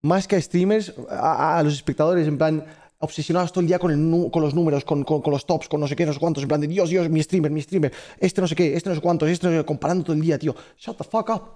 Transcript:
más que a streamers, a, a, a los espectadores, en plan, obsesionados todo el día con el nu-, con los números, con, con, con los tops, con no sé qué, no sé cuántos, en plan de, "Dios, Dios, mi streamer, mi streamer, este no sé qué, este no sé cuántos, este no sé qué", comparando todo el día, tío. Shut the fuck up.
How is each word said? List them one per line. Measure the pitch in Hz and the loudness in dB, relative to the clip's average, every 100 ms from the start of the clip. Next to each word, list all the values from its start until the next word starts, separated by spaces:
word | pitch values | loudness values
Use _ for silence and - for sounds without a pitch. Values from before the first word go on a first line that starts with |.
más | 151 185 190 | 2 0 2
que | 190 | -2
a | |
streamers, | - 175 190 220 185 - - | 2 0 2 2 -2 -12 -10
a, | - 151 156 156 170 | -2 -2 0 2 2
a, | |
a | |
los | 151 | 2
espectadores, | 143 - 135 156 180 151 | 0 -4 0 2 2 0
en | 147 | 0
plan, | 156 156 - - - _ | 0 0 -6 -20 -20 _
obsesionados | 156 - 151 175 170 | -8 -6 -2 0 0
todo | 185 | 0
el | 170 | 0
día | 175 | 2
con | 175 | 2
el | 147 160 | 2 2
nu-, | 165 175 | 2 2
con | 170 | 0
los | 151 | 2
números, | 151 165 143 - | 2 2 0 0
con, | 147 | -2
con, | 139 151 | 0 0
con | 151 | 0
los | 139 - | -2 0
tops, | 160 - | -2 -2
con | 151 | -4
no | 147 | -2
sé | 143 | 0
qué, | 160 | -2
no | |
sé | 143 | 0
cuántos, | 165 143 | 0 0
en | 139 | 0
plan | 147 | -2
de, | 147 | 0
"Dios, | 185 170 | 0 2
Dios, | 185 165 | 2 2
mi | 160 | 0
streamer, | 151 185 147 | 0 0 0
mi | 151 | -2
streamer, | 139 185 151 - - - | -2 0 0 -4 -20 -2
este | 185 - | -2 0
no | 185 | -2
sé | 156 | 2
qué, | 165 156 | 2 0
este | 196 | -2
no | 160 | -2
sé | |
cuántos, | 170 170 156 | 0 2 2
este | 175 175 | 2 2
no | |
sé | 165 | 0
qué", | 151 | 0
comparando | 147 151 180 156 | -4 -2 -2 0
todo | 156 | 0
el | |
día, | 165 156 | 0 0
tío. | 156 127 - _ | -2 -6 -14 _
Shut | - 220 | -14 -12
the | |
fuck | - 220 220 | -4 -4 -2
up. | 226 - | -6 -6